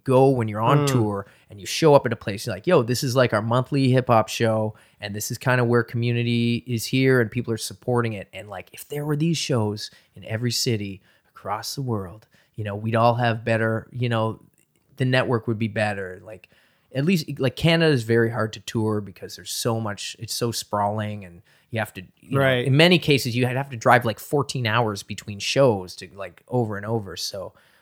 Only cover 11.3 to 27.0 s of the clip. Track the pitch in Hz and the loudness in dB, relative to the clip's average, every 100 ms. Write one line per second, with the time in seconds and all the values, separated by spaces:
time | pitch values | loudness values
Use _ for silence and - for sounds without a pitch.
11.3 | - 95 104 - - 127 107 92 110 _ | -16 -8 -6 -6 -8 -4 -4 -6 -14 _
12.3 | _ _ - 104 101 113 113 120 117 120 | _ _ -10 -8 -6 -2 2 4 4 0
13.3 | 113 117 113 113 113 - 123 120 113 110 | 0 0 0 0 -2 -6 -6 -2 0 -2
14.3 | 98 _ _ _ _ _ - 131 127 110 | -4 _ _ _ _ _ -4 2 2 2
15.3 | 120 - 107 113 107 104 98 92 92 98 | 0 -2 -2 -2 -2 -2 -2 -10 -14 -18
16.3 | 101 _ _ _ _ _ 127 151 185 - | -20 _ _ _ _ _ -2 0 0 -2
17.3 | 139 131 - 160 165 160 135 113 117 113 | -4 -2 0 2 4 4 2 2 2 2
18.3 | 117 107 107 - 117 110 107 98 92 92 | 0 -6 -8 -8 -4 -2 -2 -6 -14 -16
19.3 | - 90 - 123 113 107 101 - - 113 | -16 -10 -6 -4 -2 -4 -8 -12 -12 -10
20.3 | - 120 110 - 104 101 107 104 104 92 | -4 -4 -4 -4 -2 0 -2 -6 -8 -14
21.3 | 85 _ _ _ 110 107 - 87 _ - | -20 _ _ _ -6 -6 -8 -18 _ -4
22.3 | 131 135 127 123 139 170 175 - 135 123 | 0 2 2 2 4 6 6 4 2 2
23.3 | 117 123 127 139 117 123 120 117 104 - | 0 0 -2 -6 -2 4 4 4 -4 -4
24.3 | 147 127 135 113 113 113 101 - 101 - | -2 -2 -4 0 0 0 -4 -10 -12 -12
25.3 | 101 - 135 139 101 90 - 92 98 92 | -8 -2 4 4 2 -4 -14 -18 -14 -14
26.3 | 82 - 123 110 101 104 117 | -16 -4 -2 -2 -4 -6 -6